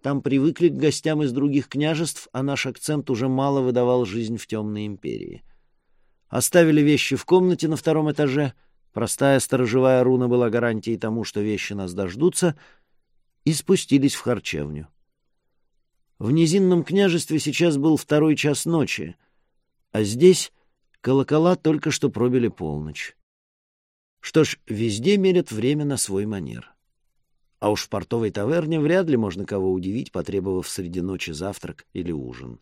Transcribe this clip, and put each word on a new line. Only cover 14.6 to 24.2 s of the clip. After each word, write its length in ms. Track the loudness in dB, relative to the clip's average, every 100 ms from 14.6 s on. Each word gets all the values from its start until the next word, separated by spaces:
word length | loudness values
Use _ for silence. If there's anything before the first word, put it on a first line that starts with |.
| -6 -8 -14 _ _ _ _ _ _ _ _ _ _ _ _ _
В 120 | 0
низинном 520 | 2 4 4 4 2
княжестве 560 | 2 2 2 2 -2 -2
сейчас 380 | -2 0 2 2
был 180 | 2 2
второй 400 | 2 2 4 2
час 300 | 0 0 0
ночи, 500 | 0 0 -4 -10 -14 _ _ _ _ _ _ _
а 100 | -2
здесь 480 | -2 6 6 6 -2 _ _ _ _ _
колокола 560 | 0 0 2 2 2 2
только 360 | 0 0 -2
что 180 | -2 -2
пробили 400 | 0 0 2 0
полночь. 680 | -2 -6 -6 -8 -12 -14 _ _ _ _ _ _ _ _ _ _ _